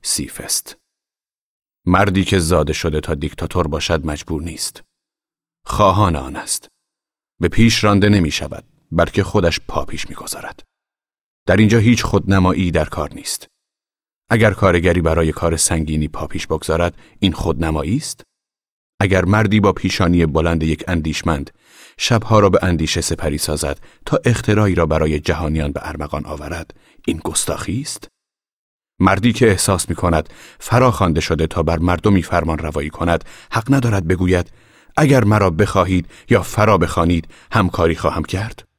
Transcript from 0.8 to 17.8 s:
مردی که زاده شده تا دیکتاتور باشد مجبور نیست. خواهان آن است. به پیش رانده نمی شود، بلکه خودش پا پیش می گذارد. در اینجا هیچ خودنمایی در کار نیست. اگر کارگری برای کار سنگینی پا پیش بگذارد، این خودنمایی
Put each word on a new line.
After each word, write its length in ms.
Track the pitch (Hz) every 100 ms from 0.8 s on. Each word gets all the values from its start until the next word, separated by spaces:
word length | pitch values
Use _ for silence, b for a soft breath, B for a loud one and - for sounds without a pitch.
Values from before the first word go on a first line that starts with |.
| _ _ _ _ _ _ _ _ _ _ -
مردی 380 | 92 98 95
که 160 | 92 98
زاده 340 | 80 87 76
شده 260 | 78 85 76
تا 160 | 71 78
دیکتاتور 520 | - - 82 92 80
باشد 380 | 73 - 82 78
مجبور 360 | 73 - 80
نیست. 420 | 85 80 - - - _ _ _ _ _ _ _ -
خواهان 500 | - 104 92 101 78
آن 200 | 65 -
است. 320 | - - - _ _ _ _ _ _ _
به 80 | 110
پیش 360 | - 117 113
رانده 260 | 107 101 104
نمی 220 | 104 80
شود، 320 | - 73 69 - _ _
بلکه 320 | 85 82 -
خودش 360 | 92 107 85 80 -
پا 180 | 76 -
پیش 240 | - -
می 60 | -
گذارد. 480 | - - - - - _ _ _ _ _ _ _ -
در 120 | 92
اینجا 200 | 107 113
هیچ 260 | 107 117
خودنمایی 680 | - 101 95 98 92 87 92
در 140 | 82 76
کار 280 | - 78
نیست. 340 | - - - - _ _ _ _ _ _ _ _
اگر 240 | 113 110
کارگری 480 | 95 98 87 85 85
برای 300 | 80 80 80
کار 260 | 78 85 82
سنگینی 500 | - 82 78 78 76
پا 200 | - -
پیش 200 | 95 -
بگذارد، 480 | 80 - 80 87 - b b
این 140 | 101
خودنمایی 640 | 82 85 80 80 78